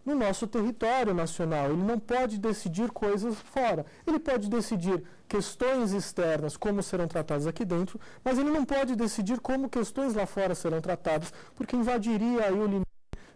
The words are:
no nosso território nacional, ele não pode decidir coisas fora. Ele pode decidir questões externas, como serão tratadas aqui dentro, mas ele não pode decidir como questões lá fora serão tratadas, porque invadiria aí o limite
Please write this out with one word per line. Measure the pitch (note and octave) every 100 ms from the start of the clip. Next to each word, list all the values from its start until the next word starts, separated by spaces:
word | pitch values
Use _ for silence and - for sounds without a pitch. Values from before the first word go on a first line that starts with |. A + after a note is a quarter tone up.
no | B3+
nosso | C#4+ G#3 G3 A3
território | A#3+ G#3+ A#3 A3+ C4 A3
nacional, | F3+ E3 - E3 D#3 C#3
ele | D#3+
não | G3 A#3
pode | - A#3+ B3+ G#3+
decidir | A3 G3+ F3+ E3 A#3
coisas | - G#3 G3+ A#3 G#3+
fora. | - C4+ A#3+ E3 D3 - -
Ele | D#4
pode | D4+ B3 G3+
decidir | A#3 - G#3 F3 F3+ - - -
questões | G#3 G3 - B3+ C4 A3
externas, | G3 - - E3+ D#3 D3+ -
como | G#3+ G3+
serão | F#3 F3+ E3+
tratadas | E3+ - D3 D3+
aqui | D#3+
dentro, | G#3 E3+ F#3+ - - -
mas | B3+ B3+
ele | D4
não | D#4 C4
pode | C#4 C4 A3+
decidir | A3+ - G3 B3
como | - C4+ C4+
questões | B3 G#3 - C4+
lá | G#3 G3
fora | - F#3+
serão | D#3+ E3+ D#3+
tratadas, | F3 E3+ E3+ D#3 E3+ - -
porque | - - B3
invadiria | A3+ B3 G#3 G#3+ A#3 A#3+ G#3
aí |
o | G3 G#3+
limite | G3 F#3 - - - -